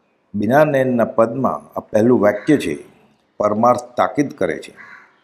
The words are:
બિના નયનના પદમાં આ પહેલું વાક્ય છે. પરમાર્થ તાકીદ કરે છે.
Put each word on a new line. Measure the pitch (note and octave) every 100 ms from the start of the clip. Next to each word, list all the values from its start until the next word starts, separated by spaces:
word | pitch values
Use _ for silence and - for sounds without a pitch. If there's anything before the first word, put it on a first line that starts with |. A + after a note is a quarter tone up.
| _ _ _ G2+
બિના | G#2+ C#3
નયનના | D3+ C#3 B2+ A#2+ G#2+
પદમાં | - A#2 C3 A2 D2+ - F#2+
આ |
પહેલું | - G#2+ A#2 A#2+
વાક્ય | G#2 G#2 - C#3
છે. | F2+ C#2+ - _ _ _ _ _
પરમાર્થ | G#2 G#2+ A#2+ B2
તાકીદ | - - F#2 - C#3
કરે | - F2+ C#2+
છે. | - - - - _ _